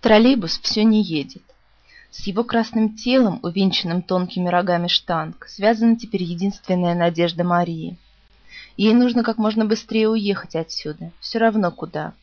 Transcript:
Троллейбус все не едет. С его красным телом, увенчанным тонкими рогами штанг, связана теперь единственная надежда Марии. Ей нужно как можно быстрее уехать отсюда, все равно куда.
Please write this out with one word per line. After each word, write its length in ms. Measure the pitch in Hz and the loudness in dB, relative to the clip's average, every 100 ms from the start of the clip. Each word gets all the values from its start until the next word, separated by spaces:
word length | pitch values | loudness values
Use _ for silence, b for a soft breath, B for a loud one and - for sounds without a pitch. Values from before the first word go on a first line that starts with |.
Троллейбус 580 | 233 214 233 269 170 - | 6 6 6 4 0 -6
все 240 | - - | -6 2
не 180 | 220 214 | 4 4
едет. 420 | 190 160 135 - _ _ _ _ b b b | 2 -4 -6 -12 _ _ _ _ b b b
С 160 | - - | -12 -8
его 160 | 190 | -4
красным 520 | 233 233 220 226 220 214 | -2 -2 -2 0 -2 -2
телом, 440 | - 254 233 - | 0 4 4 0
увенчанным 600 | - 170 190 185 185 170 | -6 0 0 0 -4 -4
тонкими 480 | 175 185 180 185 175 | -2 -2 -2 -4 0
рогами 380 | 175 175 175 175 | 0 0 -2 0
штанг, 600 | - - 165 156 - - | -4 -2 -6 -6 -12 -20
связана 480 | - 196 226 233 226 | -2 0 2 2 2
теперь 280 | 226 196 | -2 -6
единственная 720 | 180 170 196 196 - 185 175 | -4 -4 -4 -6 -4 -2 0
надежда 520 | 175 175 165 170 165 175 | 2 0 2 -2 0 0
Марии. 520 | 175 175 165 165 175 _ _ _ _ B B B B | 0 0 -4 -10 -14 _ _ _ _ B B B B
Ей 180 | 202 | 4
нужно 300 | 233 247 240 | 4 4 2
как 140 | 240 220 | 0 0
можно 260 | 214 220 | 0 0
быстрее 460 | 220 214 - 220 220 | 0 -2 -2 0 2
уехать 460 | 220 202 196 - 165 | 0 0 -4 -4 -8
отсюда, 560 | 160 - 151 151 165 - | -6 -8 -10 -12 -14 -16
все 180 | - 233 | -8 0
равно 320 | 226 220 185 | 2 2 -2
куда. 420 | - 160 151 156 - | -2 -10 -8 -10 -12